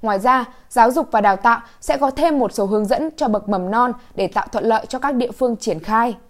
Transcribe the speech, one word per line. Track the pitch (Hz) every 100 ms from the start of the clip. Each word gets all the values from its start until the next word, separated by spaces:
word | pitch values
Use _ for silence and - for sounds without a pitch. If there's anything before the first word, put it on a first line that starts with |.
Ngoài | 220 202
ra, | 233 262 233 - -
Giáo | - 233
dục | 262 294
và | 226
Đào | 208 190
tạo | 240 233 - -
sẽ | - 285
có | 277
thêm | 269 330 294
một | 220
số | - 196
hướng | 214 208
dẫn | 240 311 311
cho | 269
bậc | 208 202
mầm | 196 180
non | 220 247 233 - -
để | 190
tạo | - -
thuận | 220 214
lợi | 220 -
cho | 254
các | 277 262
địa | 240
phương | 214 254 226
triển | - 165
khai. | 160 220 233 196